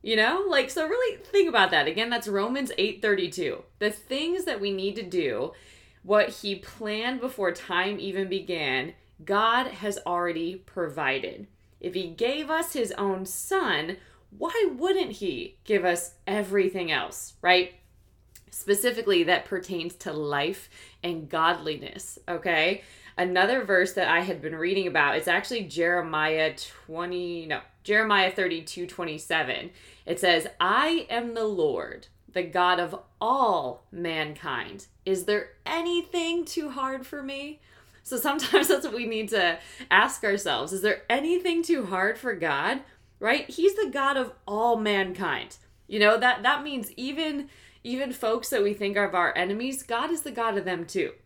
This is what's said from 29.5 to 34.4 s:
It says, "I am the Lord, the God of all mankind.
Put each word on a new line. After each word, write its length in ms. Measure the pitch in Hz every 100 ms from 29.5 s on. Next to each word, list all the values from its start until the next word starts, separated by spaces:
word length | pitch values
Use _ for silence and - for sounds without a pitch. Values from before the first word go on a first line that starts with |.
| 113 175 - - - -
It 140 | 170
says, 260 | 185 165 160 -
"I 460 | 180 226 302 330 -
am 240 | 233 233
the 100 | 233
Lord, 640 | 220 190 156 92 76 - - _ -
the 100 | 185
God 380 | 170 180 180 180
of 160 | 175 - - _
all 640 | 220 269 240 175 131 - _
mankind. 960 | 170 170 160 151 147